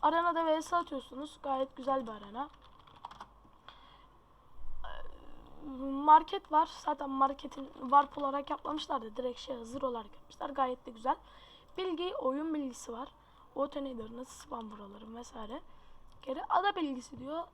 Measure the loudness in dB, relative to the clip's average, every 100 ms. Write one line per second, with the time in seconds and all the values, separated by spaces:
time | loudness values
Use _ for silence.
0 | 6 6 4 4 4 2 2 -2 0 -6
1 | -8 -10 -10 -8 -2 0 -2 -2 0 0
2 | 0 -8 -10 -8 -8 -10 -20 -20 -20 -16
3 | -16 -14 -18 -18 -20 -20 -20 -20 -20 -20
4 | -20 -20 -20 -20 -16 -4 -2 0 -2 -4
5 | -6 -8 -12 -14 -14 -14 -10 -6 -2 2
6 | 10 10 10 -6 2 4 4 0 -2 -2
7 | -2 4 2 2 -8 -10 -12 -8 6 6
8 | 6 0 0 0 -2 -4 -2 -4 -2 -2
9 | -2 -4 -4 -4 -8 -8 -6 -2 -2 -2
10 | -8 -16 -20 -8 -6 2 2 0 -8 -4
11 | 0 0 -2 -20 -20 -20 -12 -4 -2 0
12 | -2 0 0 2 0 0 -2 -6 -10 -8
13 | -10 -12 -20 -20 -10 -2 0 0 -4 -6
14 | -8 -10 -12 -14 -8 -6 -6 -10 -14 -14
15 | -14 -12 -12 -10 -8 -8 -10 -18 -18 -18
16 | -18 -14 -6 -6 2 4 4 2 0 -2
17 | -8 -12 -6 -6 -6